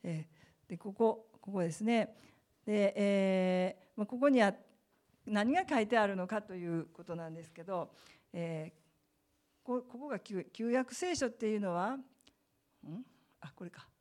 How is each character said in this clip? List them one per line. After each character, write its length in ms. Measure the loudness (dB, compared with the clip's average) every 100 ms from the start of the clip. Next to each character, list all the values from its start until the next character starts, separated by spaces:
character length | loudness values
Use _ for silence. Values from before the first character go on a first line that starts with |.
え 240 | -6 -6 -8 _ -20 _ _
ー、 40 |
で、 80 | -12
こ 160 | -10
こ、 340 | 2 2 2 -10 -16
こ 140 | -6
こ 80 | -2
で 80 | -2
す 140 | -2
ね。 320 | 2 2 0 -6 -20 _ _ _
で、 300 | -2 2 4 4
え 800 | 4 4 4 4 4 2 0 -4
ー、 200 | _ -8
ま 60 |
あ、 20 | -6
こ 120 | 2
こ 120 | 6
に 120 | 6
あ-、 120 | 6 2 -18 _ _ _ _ _ -2
何 260 | 0 2
が 140 | 2 2
書 100 | 0
い 80 | 4
て 120 | 4
あ 80 | 4
る 100 | 0
の 100 | -4
か 140 | -4
と 140 | -6
い 120 | -8 -4
う 200 | -4 -4
こ 180 | -14
と 100 | -10
な 140 | -10 -10
ん 60 |
で 100 | -12
す 80 | -16
け 100 | -18
ど、 320 | -6 -6 -6 -12 -20 -20 _
え 400 | -8 -6 -6 -8
ー、 920 | _ _ _ _ _ _ _ _ _ -4
こ-、 160 | -4 -4
こ 120 | -14
こ 100 | -8
が 100 | -8
旧-、 280 | -6 -8 -8
旧 200 | -6 0
約 240 | 0 0
聖 200 | -4 -2
書 120 | 0 -2
っ 40 |
て 160 | -2 -2
い 80 | 0
う 40 |
の 140 | 0
は、 160 | -2 -2
ん？ 100 | -4 -12 _ _ _ _ _ _ _ -14 -14 -14 _ _ _
あ、 100 | -20
こ 100 | _
れ 60 | -18
か。 160 | -18 -20 _